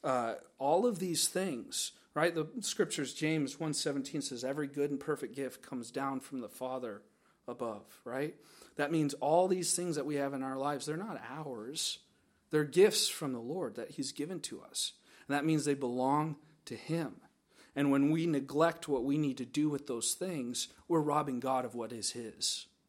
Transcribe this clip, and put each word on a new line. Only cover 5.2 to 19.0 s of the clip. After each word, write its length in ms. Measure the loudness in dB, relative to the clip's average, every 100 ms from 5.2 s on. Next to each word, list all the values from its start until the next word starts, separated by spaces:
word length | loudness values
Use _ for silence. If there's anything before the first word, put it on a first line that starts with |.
| -2
gift 280 | -6 -6 -8
comes 300 | -10 -10 -6
down 280 | -4 -4 -4
from 220 | -6 -8
the 80 | -8
Father 540 | -8 -6 -4 -6 -10 -16 _ _ _ -12
above," 520 | -6 -6 -6 -12 -16
right? 320 | -8 -4 -4 -6 -20 -20 -14 -2
That 160 | 2
means 220 | 4 2 2
all 320 | 4 6 6
these 280 | 2 2 0
things 200 | 0 -2
that 100 | 0
we 100 | 0
have 180 | 0
in 80 | -2
our 160 | -4 -2
lives, 280 | -2 -2 -4
they're 120 | -6
not 240 | -6 -8 -10
ours. 720 | -10 -8 -8 -6 -4 -4 -4 _ _ _ _ _
They're 140 | 2
gifts 440 | 4 8 8 6 0
from 260 | 0 -4
the 60 | -4
Lord 360 | -4 -4 -4 -6
that 160 | -10
he's 200 | -6 -6
given 280 | -4 -6 -6
to 200 | -8 -10
us. 320 | -10 -6 -6 -6 _ -20 -2
And 80 | 0
that 100 | 4
means 200 | 2 2
they 80 |
belong 640 | 0 0 2 4 4 2 -4 -14 _ -12
to 100 | -12
him. 460 | -2 -2 -2 -8 -20 _ _ _ -8 0
And 160 | 4
when 180 | 6 6
we 160 | 4 2
neglect 640 | 0 0 4 4 2 -2
what 160 | 0